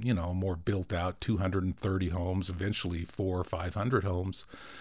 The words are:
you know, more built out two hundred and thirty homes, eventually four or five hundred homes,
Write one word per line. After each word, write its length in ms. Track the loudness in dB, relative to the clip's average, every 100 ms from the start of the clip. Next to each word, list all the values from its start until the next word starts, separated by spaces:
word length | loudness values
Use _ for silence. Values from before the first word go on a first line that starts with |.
you 120 | 0
know, 180 | 0 0
more 240 | 0 0 0
built 380 | 0 0 0
out 260 | 0 0 -2
two 160 | 0 2
hundred 280 | 2 2
and 120 | 0 0
thirty 320 | 0 2 2
homes, 400 | 2 0 0 0
eventually 560 | 0 0 0 -2 -2
four 340 | -4 -2 0 0
or 60 |
five 300 | 0 -2 -2
hundred 300 | 0 2 2
homes, 420 | 2 0 0 -4 -10 -16 -16 -14